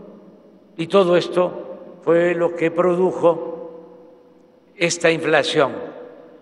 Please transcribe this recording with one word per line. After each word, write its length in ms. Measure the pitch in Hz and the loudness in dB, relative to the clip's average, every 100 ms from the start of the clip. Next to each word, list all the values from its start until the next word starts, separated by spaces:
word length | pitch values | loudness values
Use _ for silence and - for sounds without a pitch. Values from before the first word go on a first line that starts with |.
| - - - - - - _ - | -20 -20 -20 -20 -20 -20 _ -10
Y 100 | 165 | 0
todo 300 | 196 175 175 | 2 4 2
esto 840 | - 180 180 - - - - - | 2 -2 -2 -4 -14 -16 -18 -6
fue 320 | - 170 175 | 0 2 2
lo 200 | 170 170 | 2 -2
que 160 | 170 160 | 0 -2
produjo 920 | 165 180 175 185 - 165 165 - - - - - - - - - _ _ _ _ - | 0 0 2 0 2 2 2 -4 -10 -14 -18 -20 -20 -20 -20 -20 _ _ _ _ -4
esta 340 | 170 - 165 | -2 2 2
inflación. 600 | 165 160 156 - 151 131 117 - - - - - - | 2 2 2 2 2 0 -2 -12 -14 -18 -20 -20 -20